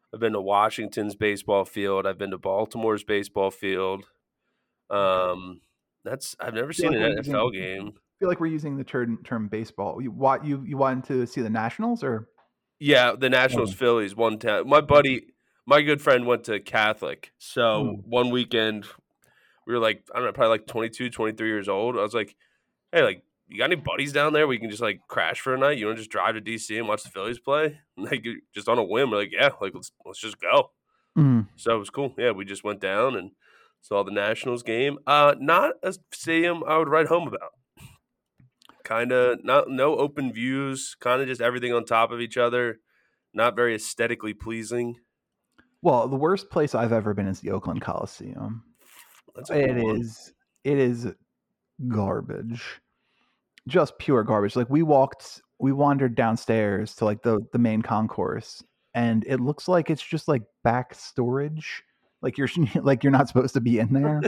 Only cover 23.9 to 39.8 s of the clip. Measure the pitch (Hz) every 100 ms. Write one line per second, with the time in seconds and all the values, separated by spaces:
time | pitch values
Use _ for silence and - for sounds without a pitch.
23.9 | 87 143 143 151 151 147 117 113 104 113
24.9 | 101 - - 82 - 135 131 139 139 104
25.9 | 113 110 104 98 110 104 113 - 110 110
26.9 | 107 - 95 104 120 - 147 156 151 _
27.9 | - 101 120 113 110 _ 104 113 120 92
28.9 | 113 135 104 98 90 139 - 98 - -
29.9 | _ - 98 110 101 87 135 - _ _
30.9 | _ _ - 143 120 104 _ 117 113 101
31.9 | 135 135 - 120 98 101 98 104 104 95
32.9 | 101 131 110 90 _ _ _ _ _ -
33.9 | 101 98 104 104 139 127 120 113 113 139
34.9 | 143 - 147 147 139 139 175 285 - 190
35.9 | 185 _ - 165 165 175 170 151 156 151
36.9 | 156 151 170 160 98 - _ _ _ -
37.9 | - _ _ _ _ _ _ _ _ -
38.9 | 113 123 127 123 120 - 139 - 131